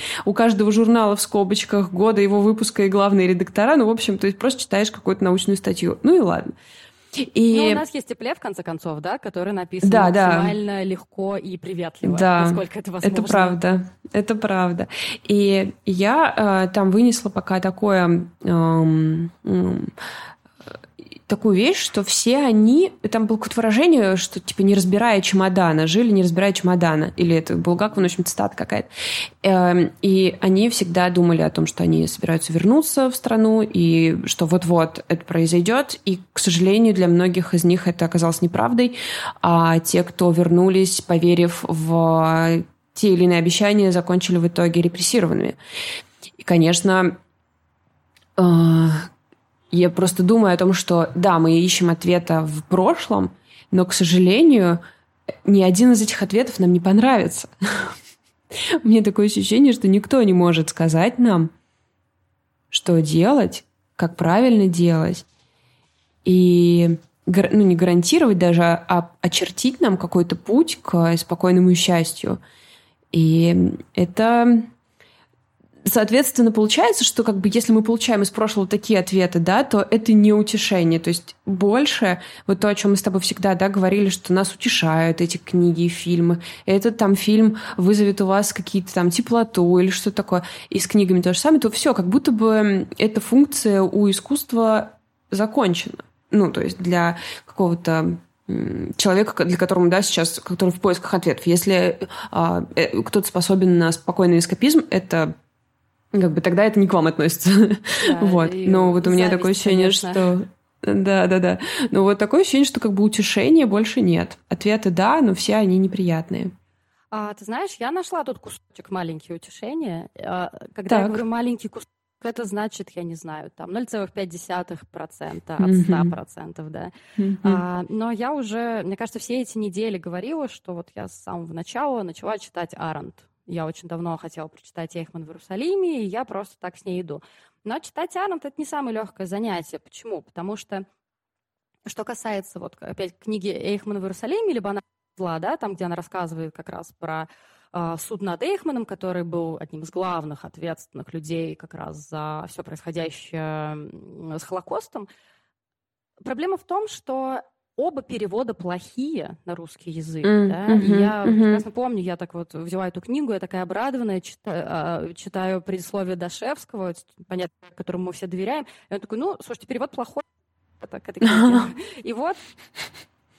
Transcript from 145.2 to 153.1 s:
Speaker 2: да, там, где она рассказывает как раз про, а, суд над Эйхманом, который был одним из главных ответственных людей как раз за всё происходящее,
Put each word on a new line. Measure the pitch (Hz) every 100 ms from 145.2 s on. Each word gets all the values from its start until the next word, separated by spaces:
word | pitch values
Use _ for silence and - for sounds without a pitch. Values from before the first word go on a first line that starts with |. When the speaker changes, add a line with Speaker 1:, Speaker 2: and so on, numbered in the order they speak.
| 180 160
Speaker 2:
да, | 185 320
там, | 208
где | 190 180
она | 170
рассказывает | 170 185 170 160 160
как | - -
раз | - - -
про, | 165 156 160 _ _ _ _
а, | 180 170 165
суд | - 208
над | 196 170
Эйхманом, | 294 392 320 262 226
который | 190 185 180
был | 170 170 165 160
одним | 156 156
из | 160
главных | 175 185 170 151 143
ответственных | - - 165 160 - 139 -
людей | 165 151 165 165 156
как | 160
раз | 165 156 156 147
за | 156 151 156 160
всё | -
происходящее, | - 156 - 165 165